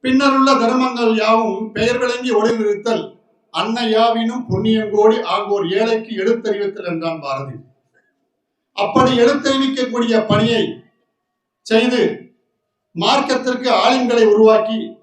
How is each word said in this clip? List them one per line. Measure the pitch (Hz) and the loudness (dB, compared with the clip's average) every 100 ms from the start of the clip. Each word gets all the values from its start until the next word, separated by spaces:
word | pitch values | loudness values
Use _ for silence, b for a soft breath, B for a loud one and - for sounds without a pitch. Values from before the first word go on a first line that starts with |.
பின்னருள்ள | 262 262 277 269 269 262 | 2 2 4 4 2 2
தர்மங்கள் | 226 254 240 240 226 220 | 2 0 -2 0 0 0
யாவும் | 214 226 220 190 220 | 2 2 0 -4 -8
பெயர் | 208 226 247 | -2 -2 0
விளங்கி | 247 240 254 | -4 -4 -2
ஒளி | 208 220 226 | 0 0 0
நிறுத்தல், | 208 202 233 214 180 - _ _ _ | -2 -2 -4 -4 -6 -16 _ _ _
அன்ன | 160 202 233 240 | -8 -4 -4 0
யாவினும் | 220 233 226 226 247 - | 2 2 2 -2 -6 -6
புண்ணியம் | 190 220 220 214 | -2 0 0 0
கோடி | 208 214 240 | 2 4 2
ஆங்கோர் | - 196 202 202 170 | -2 -4 -2 -2 -2
ஏழைக்கு | 196 220 220 - 202 | -2 0 -2 -4 -4
எடுத்தறிவித்தல்" | 196 233 220 202 202 - 180 | -2 -2 -2 -4 -4 -8 -8
என்றான் | 165 165 160 | -6 -6 -8
பாரதி. | 139 135 139 120 - _ _ _ _ _ _ _ _ _ _ | -8 -8 -8 -14 -20 _ _ _ _ _ _ _ _ _ _
அப்படி | - 202 262 254 247 | -6 -2 2 2 4
எடுத்தறிவிக்கக்கூடிய | 233 285 277 269 269 262 247 233 226 220 220 | 2 2 -2 -2 -2 -2 -4 -2 0 0 0
பணியை | 208 220 226 - - _ _ _ _ _ _ _ _ | 0 0 0 -4 -6 _ _ _ _ _ _ _ _
செய்து, | - 226 247 247 - - - _ _ _ _ _ _ | 0 2 2 0 0 -2 -16 _ _ _ _ _ _
மார்க்கத்திற்கு | 165 214 277 - 247 254 240 254 | -4 0 0 0 -2 -2 -4 0
ஆலிம்களை | 220 226 262 240 233 214 | 2 4 2 2 4 4
உருவாக்கி | 208 220 214 220 220 - - | 6 6 4 2 -6 -8 -14